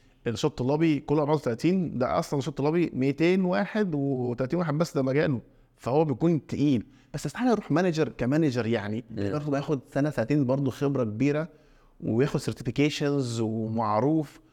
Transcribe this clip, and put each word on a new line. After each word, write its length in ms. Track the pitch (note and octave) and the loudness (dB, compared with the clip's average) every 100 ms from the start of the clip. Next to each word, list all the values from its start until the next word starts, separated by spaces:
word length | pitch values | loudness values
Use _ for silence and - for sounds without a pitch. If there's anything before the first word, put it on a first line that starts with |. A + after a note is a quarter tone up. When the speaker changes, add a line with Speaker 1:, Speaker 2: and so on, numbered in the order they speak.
| _ _ A#2+ | _ _ -6
Speaker 1:
النشاط 240 | G#2+ D3+ | -2 -2
الطلابي 480 | - B2 D3+ E3 C#3 | 0 -2 2 2 0
كله 220 | - D3+ | 0 0
أربعة 140 | C#3+ D3+ | 2 0
وتلاتين، 600 | B2 A2+ D#3 F#3+ D#3+ B2 | 0 0 0 2 -2 -2
ده 220 | B2+ E3+ | 0 0
أصلًا 200 | D#3 C#3+ | 0 -4
نشاط 180 | D3 C3+ | -4 -2
طلابي 340 | D3 E3+ E3 | 0 2 0
ميتين 520 | - C3+ C#3 E3 F#3+ F3+ | 0 -2 2 2 4 2
واحد، 500 | F#3+ G3 A3 G3 D3 | 0 -2 -2 -2 0
وتلاتين 640 | C#3 B2+ A#2+ A#2 B2+ E3+ | -2 -2 -2 -2 -2 0
واحد 140 | E3 D3+ | 0 0
بس 180 | E3 C#3+ | 0 0
ده 60 | |
مجاله، 400 | C3 C#3 E3+ A#2 - _ _ _ | 0 2 0 -2 -6 _ _ _
فهو 280 | A#2 C#3+ D#3+ | -2 0 2
بيكون 420 | A#2 E3 D#3+ - | 2 2 0 -2
تقيل. 380 | - D3 A#2+ - - - | 0 2 2 -2 -18 -14
بس 120 | D3+ D3 | -10 -8
استحالة 260 | - B3 | -2 0
يروح 200 | G#3 - | 0 2
manager 380 | D#3 F#3 D#3 C3+ | 2 2 0 -2
كمانجر 580 | - B2 D#3 D#3 A#2+ A2 | -2 0 2 2 0 0
يعني، 360 | A2+ G#2 A2 - | -2 -2 -8 -8
Speaker 2:
نعم. 220 | G#2+ - | -6 -4
Speaker 1:
برضه 200 | D3+ D3 | -2 -2
بياخد 280 | C#3 C#3+ C#3+ - | -4 -2 -4 -2
سنة 160 | C#3 D3 | -2 0
سنتين 360 | - C3+ D3 B2+ | 0 0 2 2
برضه 260 | C3+ C3+ | 0 0
خبرة 320 | - D3 C3+ | 0 -2 0
كبيرة، 440 | A2+ G#2+ C#3+ D3 D#3+ - _ - _ - | -2 0 0 0 -4 -12 _ -20 _ -10
وياخد 380 | A2 A2 C3+ D3 | -2 2 2 0
certifications 1000 | - A2 B2+ C3+ D3 - C#3+ C#3+ B2 A2+ | -4 -6 -4 2 0 2 0 0 -2 -2
ومعروف، 1000 | A2 A2 A2 A2 G#2+ G#2+ C3+ D#3+ C#3+ - _ | -2 -2 -4 -2 0 2 2 2 -2 -12 _